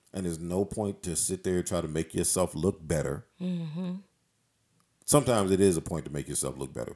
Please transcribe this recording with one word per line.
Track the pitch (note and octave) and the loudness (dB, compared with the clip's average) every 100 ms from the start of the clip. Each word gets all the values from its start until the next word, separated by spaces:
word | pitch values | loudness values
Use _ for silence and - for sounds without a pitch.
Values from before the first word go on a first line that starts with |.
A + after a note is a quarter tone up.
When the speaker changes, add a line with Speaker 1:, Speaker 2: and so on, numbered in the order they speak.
| _ | _
Speaker 1:
And | - F2+ | -6 -4
there's | D#2+ | -4
no | E2+ F#2 G2 | -2 0 0
point | - G#2 G2+ | -2 -4 -4
to | - D#2+ | -4 -2
sit | - F#2 | -2 -2
there | - F2+ | 0 0
and | E2+ | 0
try | F2+ | -2
to | E2 | 0
make | D#2 E2 - | -2 -2 -2
yourself | F2 - F2 - | 0 2 0 2
look | E2+ - D#2+ | 0 0 -2
better. | - C#2 C#2 - _ | -2 0 -4 -8 _
Speaker 2:
Mm-hmm. | F#3 F3 E3 D#3 F#3 F#3 G3+ _ _ _ _ _ _ _ _ _ - | -6 -4 -6 -6 -8 -8 -12 _ _ _ _ _ _ _ _ _ 2
Speaker 1:
Sometimes | D3 B2 A#2 G2 | 4 6 4 4
it | F#2+ | 6
is | G2 E2 | 6 6
a | |
point | - E2 D2+ | 0 -4 -4
to | |
make | D2 C#2+ | -6 -4
yourself | C#2 C#2 B1+ | -4 -4 -4
look | C2+ | -8
better. | B1 A#1 | -8 -10